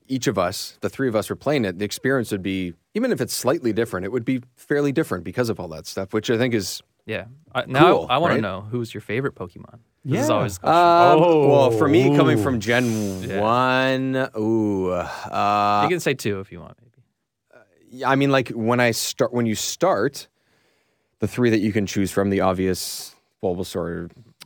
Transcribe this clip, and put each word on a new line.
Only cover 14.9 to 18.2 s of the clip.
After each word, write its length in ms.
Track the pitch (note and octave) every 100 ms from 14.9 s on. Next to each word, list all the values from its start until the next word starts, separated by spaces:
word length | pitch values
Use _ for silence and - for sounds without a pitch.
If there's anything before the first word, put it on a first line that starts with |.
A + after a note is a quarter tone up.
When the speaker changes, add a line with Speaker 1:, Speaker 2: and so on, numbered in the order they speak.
Speaker 1:
uh, 920 | F2+ E2+ - - G#2 G2+ G#2 G#2 G#2
Speaker 2:
You 60 | G#2
can 100 | F3+
say 140 | -
two 260 | C3 A2+ G2
if 120 | F#2+
you 80 | F2
want, 160 | D#2+ -
maybe. 220 | _ _ _ _ _ _ _ _ G#2+ _ _
Speaker 1:
yeah, 200 | B2 B2+
I 60 |
mean, 160 | C3+